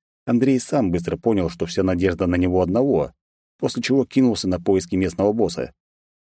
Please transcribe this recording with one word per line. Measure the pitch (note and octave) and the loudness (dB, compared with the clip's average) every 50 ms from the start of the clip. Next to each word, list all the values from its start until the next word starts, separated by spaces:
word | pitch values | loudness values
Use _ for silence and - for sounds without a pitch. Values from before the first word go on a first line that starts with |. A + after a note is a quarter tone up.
| _ _ _ _ _ | _ _ _ _ _
Андрей | - B2 A#2 C3 C#3 C3 B2+ | -2 -2 0 2 2 2 2
сам | - - D#3+ C#3+ A2+ F2+ | 0 0 0 0 0 0
быстро | E2+ E2+ F2 - - | 0 -2 -2 -4 -6
понял, | - - A#2 A2 G2 F2 D#2+ | -2 0 0 2 2 0 -2
что | - - F2 | -4 -6 -8
вся | E2 - G2 F#2 | -4 -2 -2 0
надежда | F#2 F2+ F2 F#2+ F#2 F2 F2+ F#2+ | 0 0 0 0 0 0 0 0
на | F2 F2+ | 0 0
него | F2 F2+ F2+ F2+ F#2 | 2 0 2 2 2
одного, | F#2 E2+ G2 A#2 C3+ C#3+ A2 D#2 C#2+ C2 - _ _ _ _ _ _ _ _ _ | 2 2 0 0 0 2 0 0 -2 -4 -8 _ _ _ _ _ _ _ _ _
после | - C3 - B2 - | -4 -4 -4 -4 -2
чего | - C3 C3+ B2 | 0 0 0 0
кинулся | - - C3+ C3 A#2+ G#2 - - | 0 0 2 2 2 2 0 -2
на | F#2 F2+ E2+ | -2 -4 -2
поиски | E2+ G#2 G2 F#2+ F2 - G2 | 0 0 0 0 0 -2 -2
местного | F#2 F#2+ E2+ E2+ - G2+ G#2 G#2+ | -2 -2 -2 0 0 0 0 2
босса. | A#2 G#2 E2 - - B1+ - - _ _ _ _ _ _ _ _ _ _ _ | 0 0 -2 -2 -4 -8 -8 -10 _ _ _ _ _ _ _ _ _ _ _